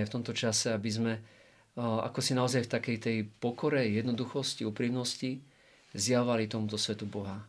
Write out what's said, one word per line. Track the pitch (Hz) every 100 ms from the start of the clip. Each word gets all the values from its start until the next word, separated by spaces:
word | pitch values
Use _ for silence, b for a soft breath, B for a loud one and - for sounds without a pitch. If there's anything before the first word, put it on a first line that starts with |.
aj | 107
v | 123
tomto | 117
čase, | 110 117 107 120
aby | 110 110
sme, | 110 113 110
e, | 110 B B B B -
ako | 120 110 120 -
si | -
naozaj | 127 123 127
v | 117
takej | 120 120 113
tej | 117 113 107 -
pokore, | 120 120 151 143
jednoduchosti, | 117 107 123 117 120 143 123 -
úprimnosti | 110 104 120 127 123 - 131 131 - B B B B
zjavovali | 104 104 123 123 117 110
tomuto | 113 107 104
svetu | - 104
Boha | 104 98 98 98